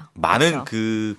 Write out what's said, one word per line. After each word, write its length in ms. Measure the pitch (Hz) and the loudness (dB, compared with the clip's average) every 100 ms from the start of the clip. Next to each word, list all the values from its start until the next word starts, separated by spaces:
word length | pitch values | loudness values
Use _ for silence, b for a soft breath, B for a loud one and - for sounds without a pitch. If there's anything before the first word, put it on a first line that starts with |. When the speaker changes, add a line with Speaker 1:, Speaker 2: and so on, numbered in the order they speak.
| 156 | -16
Speaker 1:
많은 500 | - 80 107 165 147 | -4 2 4 4 2
Speaker 2:
그렇죠? 20 | 135 | -4
Speaker 1:
그 520 | 113 110 110 110 | -4 -2 -2 -4